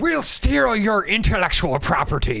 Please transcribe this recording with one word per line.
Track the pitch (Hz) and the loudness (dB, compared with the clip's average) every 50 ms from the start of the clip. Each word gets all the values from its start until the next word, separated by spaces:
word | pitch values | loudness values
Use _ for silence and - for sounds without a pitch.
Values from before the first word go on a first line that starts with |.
We'll | 254 339 330 302 - | 0 0 0 0 0
steal | - - - - - 269 285 277 254 226 | -2 -2 0 0 2 2 2 2 2 2
your | 214 202 220 220 202 185 | 0 0 2 0 0 0
intellectual | - 196 226 - - 226 202 180 165 - - - 160 131 | 0 -2 0 2 2 2 2 0 0 0 -2 -2 -2 -2
property. | 139 - - 170 143 143 - 156 139 - - 127 107 | -2 0 0 0 0 0 -2 -2 -2 -2 -2 -4 -4